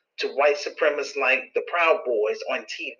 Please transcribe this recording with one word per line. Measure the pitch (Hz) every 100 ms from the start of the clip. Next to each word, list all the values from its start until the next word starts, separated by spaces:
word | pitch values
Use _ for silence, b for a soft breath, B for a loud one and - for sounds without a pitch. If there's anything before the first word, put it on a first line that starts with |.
| _ -
to | 143
white | 127 147 147
supremacists | - - 156 147 135 139
like | 131 131 - -
the | -
Proud | 175 165 156
Boys | 127 113 107 110 -
on | - -
T | - 147